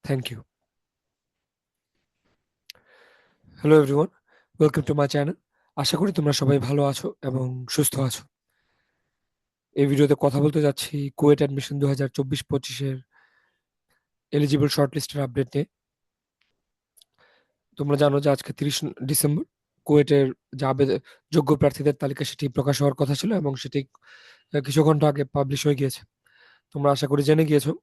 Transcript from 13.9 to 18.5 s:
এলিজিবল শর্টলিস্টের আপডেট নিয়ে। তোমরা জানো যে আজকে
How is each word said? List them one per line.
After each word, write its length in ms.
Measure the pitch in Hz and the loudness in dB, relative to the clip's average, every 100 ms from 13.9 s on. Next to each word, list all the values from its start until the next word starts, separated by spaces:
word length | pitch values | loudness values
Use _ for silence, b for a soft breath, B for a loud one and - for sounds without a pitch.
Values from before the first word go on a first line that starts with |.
| _ _ _ _ | _ _ _ _
এলিজিবল 360 | 147 147 143 143 - | -2 0 2 2 2
শর্টলিস্টের 440 | 139 151 - 147 131 | 0 -2 -8 -6 -4
আপডেট 240 | 123 131 143 | -4 -4 -4
নিয়ে। 100 | - _ _ _ _ _ _ _ _ _ _ _ _ _ _ _ _ _ _ _ _ - | -6 _ _ _ _ _ _ _ _ _ _ _ _ _ _ _ _ _ _ _ _ -8
তোমরা 180 | 143 143 | -2 2
জানো 140 | 147 143 | 4 4
যে 60 | 143 139 | 2 0
আজকে 160 | - | -4